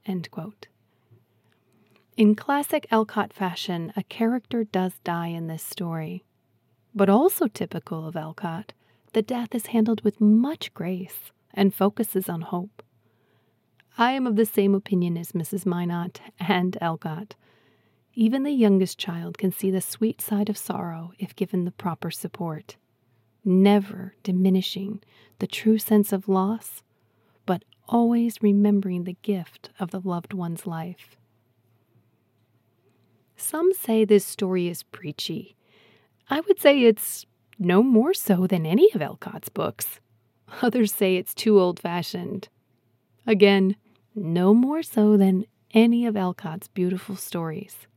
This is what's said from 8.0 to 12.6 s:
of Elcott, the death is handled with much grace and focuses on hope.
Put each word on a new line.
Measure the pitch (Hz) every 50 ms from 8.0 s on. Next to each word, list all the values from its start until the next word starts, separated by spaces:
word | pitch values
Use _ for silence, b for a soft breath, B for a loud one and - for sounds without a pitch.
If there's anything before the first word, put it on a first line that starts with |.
| 160
of | 160 -
Elcott, | 165 156 156 165 - - 170 165 165 - - - _ _ _ _ _ _ _
the | - 220
death | 214 - 254 240 240 - -
is | 233 -
handled | - - 226 220 226 226 214
with | - 208 - _
much | 214 208 214 226 247 277 320 - - -
grace | _ - 170 175 185 180 185 170 - - - - _ _ _ _
and | - 196 196 196 -
focuses | - 190 202 202 - 226 - - 190 185 -
on | 175 165
hope. | 165 - - 175